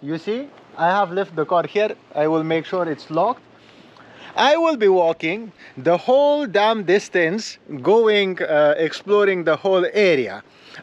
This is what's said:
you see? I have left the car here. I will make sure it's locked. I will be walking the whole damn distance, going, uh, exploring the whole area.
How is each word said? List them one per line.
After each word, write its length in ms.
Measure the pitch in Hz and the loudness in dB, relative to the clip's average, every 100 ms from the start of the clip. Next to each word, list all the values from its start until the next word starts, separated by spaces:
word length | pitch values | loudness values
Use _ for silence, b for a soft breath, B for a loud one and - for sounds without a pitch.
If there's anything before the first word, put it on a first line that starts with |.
you 180 | 143 160 | -10 -8
see? 280 | 202 233 285 - - - | -6 -6 -8 -18 -20 -4
I 140 | 165 | 0
have 200 | 196 196 | 0 0
left 240 | 180 190 | -2 -6
the 100 | 160 | -4
car 220 | 147 180 156 | 0 0 0
here. 300 | 202 208 - _ | -2 -4 -6 _
I 140 | - 156 | -4 0
will 160 | 160 | 0
make 200 | 160 160 | -2 -4
sure 240 | 156 185 165 | -4 -6 -4
it's 220 | 143 - | -6 -6
locked. 320 | 160 202 254 - - B B B B B B B - | -2 -2 -4 -12 -20 B B B B B B B 0
I 200 | 247 320 | 2 2
will 200 | 330 285 | 2 2
be 100 | 208 | 2
walking 640 | 185 165 160 160 202 226 - B - | 4 2 -2 -6 -6 -10 -20 B -4
the 200 | 131 170 | 0 0
whole 500 | - 269 285 294 277 | 2 4 4 2 0
damn 380 | 196 214 226 | 0 2 0
distance, 760 | 170 190 - 180 160 214 - - - 143 | 0 0 0 0 0 -2 -8 -16 -16 -4
going, 580 | 135 220 220 208 190 180 | 2 4 4 2 0 -4
uh, 340 | 151 151 147 151 | -2 2 2 2
exploring 640 | 160 - 196 208 202 185 | -2 -4 0 2 2 0
the 140 | 165 151 | -2 -2
whole 280 | 196 185 175 | 0 0 0
area. 520 | 202 196 151 110 101 - B B B | 0 2 2 -2 -8 -16 B B B